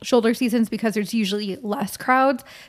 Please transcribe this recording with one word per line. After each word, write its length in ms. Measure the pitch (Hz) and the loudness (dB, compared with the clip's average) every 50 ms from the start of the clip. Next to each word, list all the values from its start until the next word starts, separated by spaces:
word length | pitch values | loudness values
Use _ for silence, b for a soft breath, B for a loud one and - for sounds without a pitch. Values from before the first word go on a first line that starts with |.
shoulder 320 | - - 254 240 214 226 233 | -2 2 2 4 4 4 2
seasons 340 | - 254 233 220 240 226 | 0 0 0 2 2 0
because 280 | - 233 208 233 220 185 | 0 -2 -2 -2 -2 -2
there's 180 | 214 208 190 - | -2 -4 -2 -2
usually 440 | 226 214 185 202 208 214 196 185 | -2 0 0 -2 -4 -4 -6 -8
less 380 | - 254 202 214 277 202 190 - | -6 -6 -6 -4 -4 -4 -6 -8
crowds. 480 | - - - 254 262 262 269 285 247 B B B B B | -4 0 2 2 4 4 2 0 -2 B B B B B